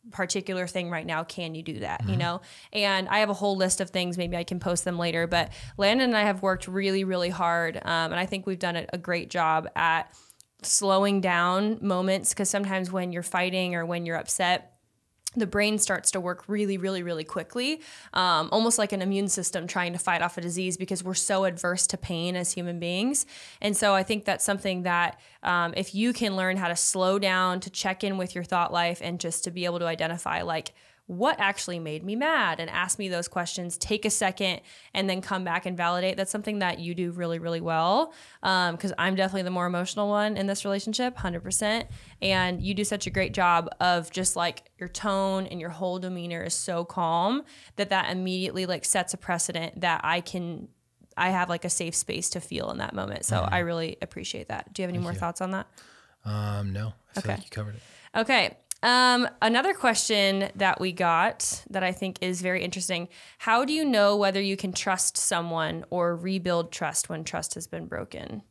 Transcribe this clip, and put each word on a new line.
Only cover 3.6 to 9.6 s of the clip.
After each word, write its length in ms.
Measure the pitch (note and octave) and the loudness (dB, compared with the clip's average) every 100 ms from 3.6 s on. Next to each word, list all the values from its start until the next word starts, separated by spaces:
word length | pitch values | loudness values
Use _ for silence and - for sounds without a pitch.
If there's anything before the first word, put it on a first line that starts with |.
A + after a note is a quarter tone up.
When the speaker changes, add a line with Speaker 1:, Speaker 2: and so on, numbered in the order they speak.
| F#3 F#3 | 2 2
Speaker 1:
of 80 | F#3 | 0
things. 280 | F#3 F3+ F3 | 0 -2 -2
Maybe 200 | E3+ F3 | -2 -2
I 80 | E3+ | -4
can 120 | F#3 | -2
post 280 | F#3 F3 - | 0 0 0
them 120 | E3+ | 0
later, 300 | E3+ E3 E3+ | 0 0 2
but 240 | F3 D#3+ - - - | 2 0 -6 -14 2
Landon 300 | G3+ A#3+ B3+ | 4 6 4
and 60 | A3 | 4
I 40 | |
have 180 | G#3 F#3+ | 4 2
worked 280 | F#3+ F#3 - | 0 0 -2
really, 340 | F#3+ G3 F#3+ | 0 2 2
really 260 | F#3+ F#3 F3 | 2 0 0
hard. 460 | F3 E3+ E3+ E3 - | 2 2 2 0 -2
Um, 380 | - E3 E3 | 0 0 2
and 20 | E3+ | 0
I 100 | F#3 | -2
think 220 | G3 F#3+ | -2 -4
we've 100 | F3+ | -2
done 200 | F3+ E3+ | -2 -2
a, 80 | - | -4
a 40 | F3+ | -8
great 320 | F3 F3 - | -2 -2 -2
job 380 | F3+ D#3+ D#3+ | 0 4 2